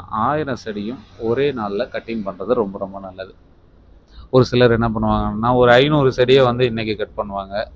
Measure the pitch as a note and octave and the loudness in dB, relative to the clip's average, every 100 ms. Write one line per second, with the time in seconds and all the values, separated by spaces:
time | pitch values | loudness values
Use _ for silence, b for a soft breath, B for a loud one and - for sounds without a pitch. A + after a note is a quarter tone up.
0 | - A2 A#2 D3+ C#3+ A#2+ - G#2 G#2 C3 | -8 -4 -2 -2 -4 -8 -8 -8 -8 -10
1 | - - A2+ A#2+ C#3+ C3 G#2 G2+ B2 A2+ | -16 -8 -4 0 -2 -2 -6 -6 -6 -8
2 | - A2+ G2 F#2+ G2 B2 G2+ F#2+ G2 G2 | -8 -8 -8 -8 -2 -2 -2 -6 -10 -10
3 | G2 F#2 F#2+ - _ _ _ _ _ - | -16 -14 -16 -18 _ _ _ _ _ -20
4 | _ b b C3 B2 B2 B2 A#2 A#2 A2 | _ b b 2 2 4 4 4 0 -2
5 | A2 G#2+ G#2+ G#2 A#2 B2+ B2 B2 C#3+ D3+ | 0 0 -2 -2 0 4 6 6 6 4
6 | C3+ A#2+ B2 C3+ B2+ A#2+ B2+ A2+ A2 G#2 | 2 2 4 4 4 2 0 -2 -4 -4
7 | G#2+ - G#2 G2 G2 G2+ - | -6 -8 -8 -8 -6 -8 -8